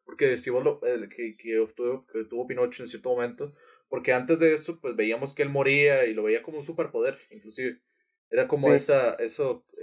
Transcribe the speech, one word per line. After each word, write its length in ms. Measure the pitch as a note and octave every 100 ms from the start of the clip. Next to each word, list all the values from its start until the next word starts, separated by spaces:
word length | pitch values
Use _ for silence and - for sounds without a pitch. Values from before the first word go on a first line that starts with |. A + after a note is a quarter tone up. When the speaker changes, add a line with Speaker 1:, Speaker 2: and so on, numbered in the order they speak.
Speaker 1:
porque 320 | - - C#3 A#2+
si 120 | C3
vos 140 | B2
lo, 160 | D3 C#3+
el 240 | A#2+ A#2+ G2+
que, 280 | - A2+ G#2+
que 220 | A2+ A2+
obtuvo, 440 | A2 - A#2+ C3 _
que 180 | A2+
tuvo 220 | A2 A#2 B2+
Pinocho 340 | B2 B2 -
en 60 | A#2+
cierto 220 | A2 B2+
momento, 440 | B2 A#2+ A#2+ C#3+ - _ _ -
porque 240 | B2+ C3
antes 260 | B2+ B2+ E3
de 140 | D#3+
eso, 260 | D3+ - -
pues, 160 | C3 A2
veíamos 380 | A2 A#2 C#3
que 80 | -
él 80 | C#3+
moría 560 | C#3 C#3 C#3 C#3+ C3+ A#2+
y 80 |
lo 80 | G#2+
veía 180 | G#2+ A2+
como 140 | - D3+
un 60 |
superpoder, 540 | C#3+ E3 D#3+ A#2 B2+ - _
inclusive. 500 | G#2+ A2 C3 B2+ - _ _ _ _ -
Era 180 | A#2+ C3
como 200 | D3 C#3
Speaker 2:
Sí. 60 |
Speaker 1:
esa, 400 | C#3+ D3 C#3 A#2+
eso, 520 | - A2+ - C3+ A#2+ _ -